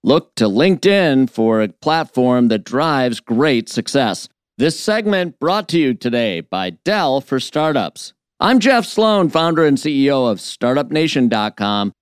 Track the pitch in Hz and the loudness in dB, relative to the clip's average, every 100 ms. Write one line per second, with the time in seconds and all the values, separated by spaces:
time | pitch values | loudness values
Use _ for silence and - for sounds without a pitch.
0 | - 156 - - 110 101 180 185 190 202 | 2 0 0 -2 0 2 2 2 2 2
1 | 170 135 131 - 113 110 107 - 156 160 | 2 2 0 0 0 2 -2 -4 -2 -2
2 | 156 - 123 123 120 107 - 123 160 139 | -2 0 2 2 2 0 -2 -2 0 0
3 | 127 113 - 117 151 123 113 - - 139 | -2 -4 -4 0 2 0 -2 -8 -2 -2
4 | 117 92 - _ _ - 147 160 - 214 | 0 -4 -12 _ _ -2 -2 -2 -2 -2
5 | 214 196 175 - 151 202 175 170 143 117 | 0 0 -2 -4 -2 -2 -2 0 0 -2
6 | 120 120 113 85 82 92 92 82 - 208 | -2 -2 -2 -4 -8 -6 -6 -6 -4 -2
7 | 156 135 - 131 - 156 156 139 85 - | 0 -2 -2 -6 -4 -2 0 -2 -4 -10
8 | - _ _ _ 202 254 220 247 185 - | -20 _ _ _ 2 4 4 2 0 0
9 | 220 208 165 160 165 160 156 135 156 139 | 2 2 2 0 0 2 2 2 -2 0
10 | 139 139 123 98 - - 120 135 123 151 | 2 2 0 -2 -8 -4 -2 -2 -2 -2
11 | 160 143 120 110 104 - 104 104 101 _ | 0 0 0 0 -2 -4 -2 -2 -4 _